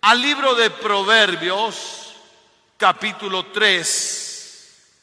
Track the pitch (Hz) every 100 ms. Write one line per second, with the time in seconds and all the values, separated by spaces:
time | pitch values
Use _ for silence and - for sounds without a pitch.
0 | 202 240 262 285 269 240 226 - 214 202
1 | 196 220 202 170 165 190 220 185 - -
2 | - - _ _ _ _ _ _ 202 180
3 | 214 185 202 185 180 208 214 180 156 -
4 | - - - - - - - _ _ _